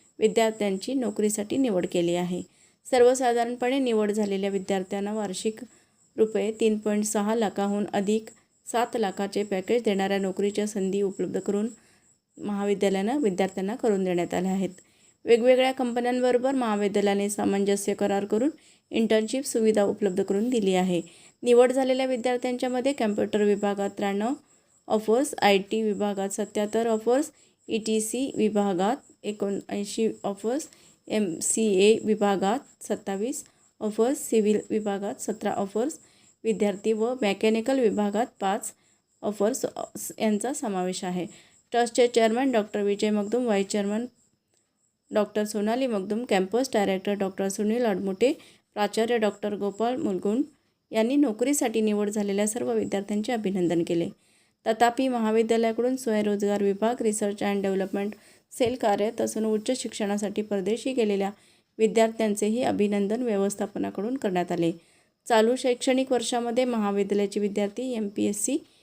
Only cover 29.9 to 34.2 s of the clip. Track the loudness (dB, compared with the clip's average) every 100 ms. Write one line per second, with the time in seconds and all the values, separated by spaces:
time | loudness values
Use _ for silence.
29.9 | -2 -2 -2 -6 -4 -4 -4 -6 -18 -20
30.9 | _ -4 -2 0 -2 -2 0 2 6 6
31.9 | 6 2 2 2 2 0 -2 -6 -16 -8
32.9 | -6 -4 -4 -4 -6 -12 _ _ -8 -6
33.9 | 0 0 0